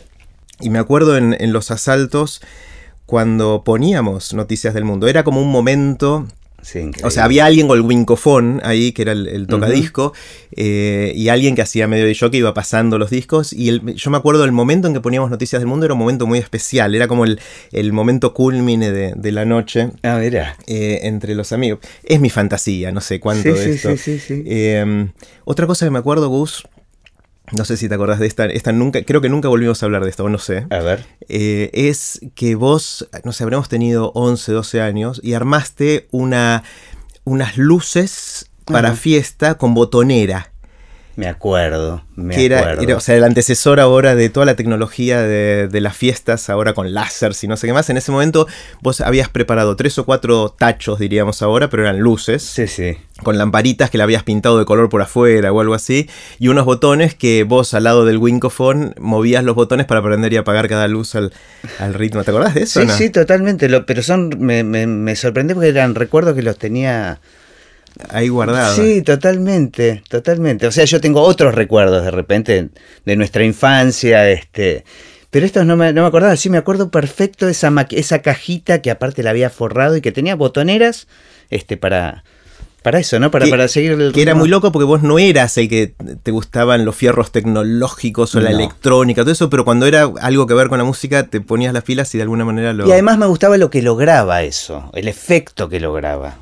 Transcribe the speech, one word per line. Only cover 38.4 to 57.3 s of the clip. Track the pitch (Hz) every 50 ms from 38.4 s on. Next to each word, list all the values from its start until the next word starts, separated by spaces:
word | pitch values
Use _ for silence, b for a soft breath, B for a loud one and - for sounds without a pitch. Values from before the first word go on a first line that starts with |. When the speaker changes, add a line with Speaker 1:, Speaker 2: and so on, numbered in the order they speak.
| - - _ _ -
Speaker 1:
para | - 151 117 117 120
Speaker 2:
Ajá. | 117
Speaker 1:
fiesta | 113 - 160 156 147 135 - - - 151 156 156 -
con | 135 120 117
botonera. | 117 120 117 - 120 123 135 131 117 104 95 92 92 85 - - - - b b b b b b b b b b
Speaker 2:
Me | b 95
acuerdo, | 90 85 - - 101 92 90 85 78 80 80 80 80 85 82 - - -
me | 90 87 90 90
Speaker 1:
Que | 131 131
era, | 127 131 131
Speaker 2:
acuerdo. | 85 82 80 -
Speaker 1:
era, | 120 123 123
o | -
sea, | - - 117
el | 117 117
antecesor | 120 120 123 117 - 120 - - 147 143 143
ahora | 135 127 127 131 131 135 127
de | 120 117
toda | 110 - 139 143
la | 139 123
tecnología | 113 113 117 110 107 113 110 - - 123 123 123 120
de, | 113 107 104 104 104 104 101 104 101 95
de | 101 104
las | 101 104 -
fiestas, | - 123 123 120 - - - 117 113 - -
ahora | 101 104 107 110 104
con | 107 95 92 95
láser | 104 107 - - - 117 104 101 -
y | -
no | 101 110
sé | - -
qué | 117 123
más. | 147 160 -
En | 127
ese | 131 - -
momento | 139 139 147 160 151 156 156 - B B B B B B
vos | B 131 127 -
habías | - 113 131 131 131 -
preparado | - 123 117 - 113 113 110 104 101
tres | - - 147 -
o | 143 -
cuatro | - 131 127 - 117 117 113 107 104
tachos, | - - 120 117 110 - - 113 104 101
diríamos | 104 98 101 104 101 104 104 -
ahora, | 104 107 110 123 143 139
pero | - 107 107
eran | 104 95 95
luces. | 110 117 110 107 - - 117 147 -
Speaker 2:
Sí, | - - 131 113
sí. | 98 - - 90 87 80 - - - - - -
Speaker 1:
Con | 110 107
lamparitas | 104 104 107 98 107 110 131 120 - 135 120
que | -
le | 110 104
habías | 107 113 110 -
pintado | 120 104 107 - 123 117 110
de | 104
color | - 104 113 117 104
por | - 101
afuera | 98 - - 123 120 120 113 107 98 95 101
o | 110
algo | 110 110 110
así. | 107 - - 131 143 156 - B B B B B
Y | B 120 123
unos | 131 143 127
botones | 127 127 123 - 143 143 151 165 156 160
que | - 131 120